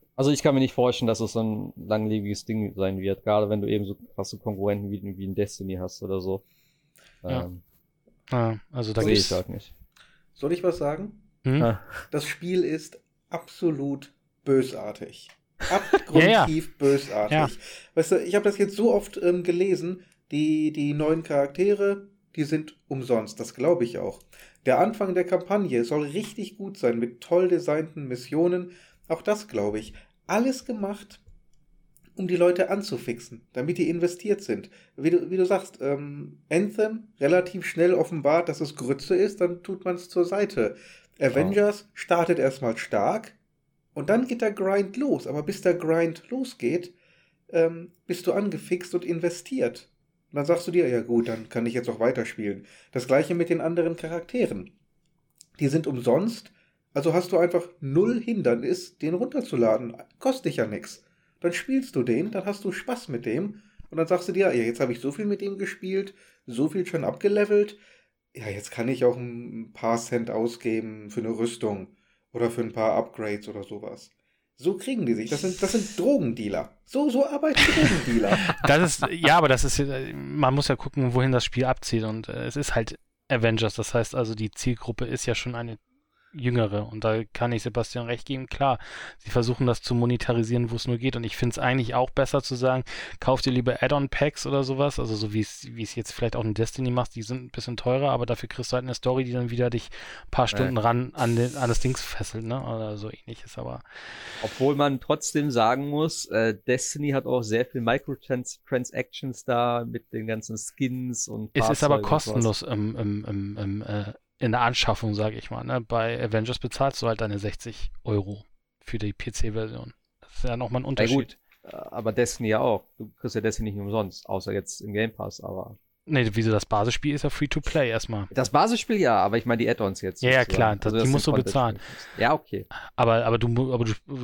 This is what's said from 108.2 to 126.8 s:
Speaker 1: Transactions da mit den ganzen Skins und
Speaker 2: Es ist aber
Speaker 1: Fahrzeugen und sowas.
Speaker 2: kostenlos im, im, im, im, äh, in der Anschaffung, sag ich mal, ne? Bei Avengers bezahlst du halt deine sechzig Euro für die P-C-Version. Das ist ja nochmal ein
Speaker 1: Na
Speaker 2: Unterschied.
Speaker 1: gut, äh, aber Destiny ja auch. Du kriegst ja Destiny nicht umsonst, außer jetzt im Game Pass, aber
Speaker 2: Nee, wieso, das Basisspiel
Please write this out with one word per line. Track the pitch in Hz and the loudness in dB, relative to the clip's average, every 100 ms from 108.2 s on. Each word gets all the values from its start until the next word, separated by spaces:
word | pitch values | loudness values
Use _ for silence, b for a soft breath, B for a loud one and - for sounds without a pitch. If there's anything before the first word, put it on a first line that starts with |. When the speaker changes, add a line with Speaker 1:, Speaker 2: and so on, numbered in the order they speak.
| - 127 123 - _ | -4 -4 -4 -12 _
Speaker 1:
Transactions | 127 123 - 127 - 139 120 - | -2 -2 -6 -8 -8 -10 -6 -2
da | 120 120 120 117 | 0 2 0 -2
mit | 117 - | -8 -8
den | 113 110 | -8 -4
ganzen | 113 - 113 | -6 -6 -10
Skins | - - 135 127 127 117 - | -10 -4 -2 -2 -4 -6 -6
und | 110 107 | -8 -6
Speaker 2:
Es | - 113 | 0 2
ist | 117 | 4
aber | 147 | 4
Speaker 1:
Fahrzeugen | 113 | 4
und | 101 - - 110 | 4 2 2 2
sowas. | 113 104 | 2 2
Speaker 2:
kostenlos | |
im, | - 110 107 113 | -2 -4 -2 -2
im, | 107 104 | -4 -4
im, | 104 101 98 104 | -4 -6 -6 -6
im, | 98 104 | -4 -4
äh, | 107 104 101 - _ _ | -4 -6 -6 -10 _ _
in | 123 | -2
der | 117 | 2
Anschaffung, | 120 120 - 104 113 | 2 2 2 0 0
sag | 104 107 | 0 -2
ich | 113 - | -4 -8
mal, | 117 | -8
ne? | 120 127 | -4 -4
Bei | 113 117 113 117 | -2 -2 0 -2
Avengers | 120 110 110 127 | -2 0 0 -2
bezahlst | 120 - 135 - | -4 0 0 0
du | 117 | -2
halt | 110 | -2
deine | 110 101 | -2 -4
sechzig | 104 - 117 110 - - | -4 -6 -10 -6 -6 -4
Euro | - 104 98 101 - _ _ _ | -2 0 -2 -8 -14 _ _ _
für | - 117 | -8 -4
die | 104 | -4
P-C-Version. | - - - 117 107 110 117 120 - _ _ | -6 -6 0 0 0 -6 -8 -14 -16 _ _
Das | - - | -12 -2
ist | |
ja | 123 120 | -2 0
nochmal | 123 123 | -2 -2
ein | |
Speaker 1:
Na | 135 | -2
Speaker 2:
Unterschied. | 131 113 135 120 - _ _ | 0 2 2 0 -8 _ _
Speaker 1:
gut, | - | -18
äh, | |
aber | - - - 110 | -16 -10 -4 0
Destiny | 107 120 - 113 | 2 2 0 2
ja | 107 | 2
auch. | 131 104 - - | 4 2 -2 -16
Du | 110 - | -16 -10
kriegst | 123 | -6
ja | 110 | -2
Destiny | 107 - 110 | -2 -2 -4
nicht | 101 | -4
umsonst, | 101 110 98 - - | -2 -2 -2 -6 -6
außer | 98 95 | -6 -2
jetzt | 101 98 - | -4 -6 -10
im | 104 | -6
Game | 104 110 | -2 -2
Pass, | - 101 - | -4 -10 -10
aber | 95 92 92 101 _ _ - | -10 -10 -10 -16 _ _ -2
Speaker 2:
Nee, | 147 113 | 2 2
wieso, | 104 110 | 2 2
das | 107 | 2
Basisspiel | - 107 | 2 0